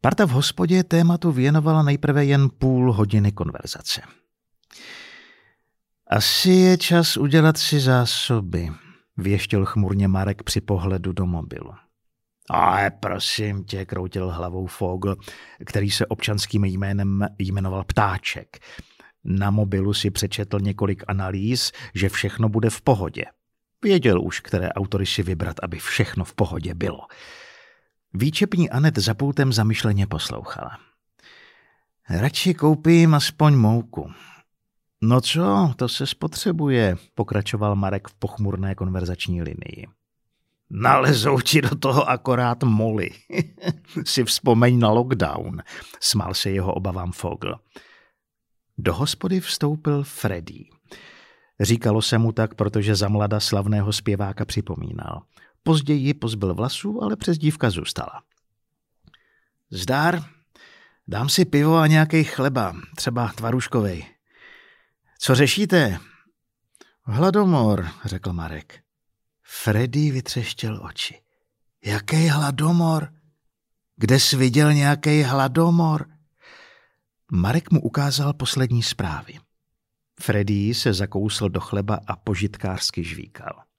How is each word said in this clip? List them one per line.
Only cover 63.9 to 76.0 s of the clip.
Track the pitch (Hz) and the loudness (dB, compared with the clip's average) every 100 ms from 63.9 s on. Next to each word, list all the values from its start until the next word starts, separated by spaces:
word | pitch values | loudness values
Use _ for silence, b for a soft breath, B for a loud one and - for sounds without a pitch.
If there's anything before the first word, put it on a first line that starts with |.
| 85 - _ _ b b b b b b b b b | -4 -12 _ _ b b b b b b b b b
„Co | - | 0
řešíte?“ | 131 139 - 202 180 131 85 B B _ _ _ _ _ _ b b | 4 4 2 2 2 2 -2 B B _ _ _ _ _ _ b b
„Hladomor,“ | - 113 180 196 196 160 110 98 85 - | -6 2 2 4 4 4 4 2 -2 -8
řekl | 107 92 98 | -8 -6 -6
Marek. | 85 82 78 - - _ _ _ _ _ _ | -6 -6 -10 -14 -20 _ _ _ _ _ _
Freddy | _ - - 107 123 143 151 | _ -8 -2 0 0 0 0
vytřeštil | 131 123 - 107 - 110 107 | -2 -6 -8 -8 -8 -8 -8
oči. | - - - - _ _ _ _ _ _ | -12 -10 -10 -12 _ _ _ _ _ _
„Jaký | - 104 104 156 165 | -6 -4 0 2 2
hladomor? | 147 143 135 156 170 165 160 151 _ _ _ _ _ _ _ _ _ | 2 0 0 2 4 2 0 -4 _ _ _ _ _ _ _ _ _
Kde | 107 131 | 2 4
jsi | - 135 | 4 2
viděl | 131 123 151 | 2 4 4
nějaký | 147 143 147 151 151 | 4 4 2 2 2
hladomor?“ | 139 135 135 127 165 170 165 151 | 2 0 0 2 4 4 2 0